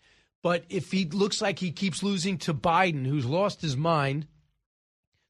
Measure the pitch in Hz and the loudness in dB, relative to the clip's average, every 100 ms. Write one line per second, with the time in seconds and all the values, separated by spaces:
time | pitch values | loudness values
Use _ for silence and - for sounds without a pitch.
0 | _ _ _ _ 170 175 - 190 - 190 | _ _ _ _ 0 0 -2 -6 -2 -2
1 | 170 190 208 - 208 165 180 - 196 139 | 0 0 0 0 -2 -2 -4 -2 -4 -2
2 | 196 196 190 180 - 147 175 165 190 147 | -2 0 -2 -2 -2 0 2 4 4 2
3 | 131 147 120 170 202 - 160 127 165 156 | 0 0 0 0 0 -2 -4 0 2 2
4 | 139 143 156 _ _ _ _ _ _ _ | 2 -2 -6 _ _ _ _ _ _ _
5 | _ _ | _ _